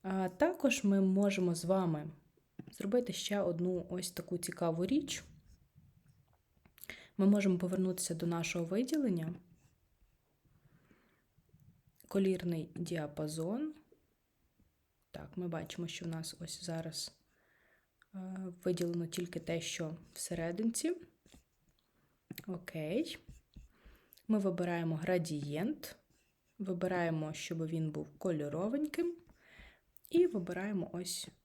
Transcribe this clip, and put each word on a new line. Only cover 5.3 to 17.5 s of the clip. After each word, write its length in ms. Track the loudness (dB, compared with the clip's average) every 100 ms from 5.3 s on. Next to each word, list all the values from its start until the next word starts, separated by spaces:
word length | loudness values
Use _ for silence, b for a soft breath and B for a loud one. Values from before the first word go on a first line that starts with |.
| -20 -20 -20 _ -20 -20 _ _ _ _ _ _ _ -20 -20 B B B 4
Ми 100 | 6
можемо 320 | 6 6 4
повернутися 560 | 2 2 2 0 -2
до 120 | 0 0
нашого 380 | 0 0 -2
виділення. 720 | 0 0 2 2 2 0 -2 -6 -14 -20 _ _ _ _ _ _ _ _ _ b b b b b b b b _ _ -20 -20 _ _ _ -2
Колірний 600 | 2 4 2 0 -2 -4 -8
діапазон. 1000 | -4 -4 -4 -4 -6 -4 -4 -2 -4 -8 _ _ _ _ _ _ _ _ _ _ _ _ _
Так, 260 | -14 -10 -8
ми 120 | -6
бачимо, 400 | -6 -6 -8 -8
що 160 | -6
в 40 | -6
нас 280 | -6 -8 -10
ось 240 | -12 -8
зараз, 500 | -6 -6 -6 -8 -10 _ b b b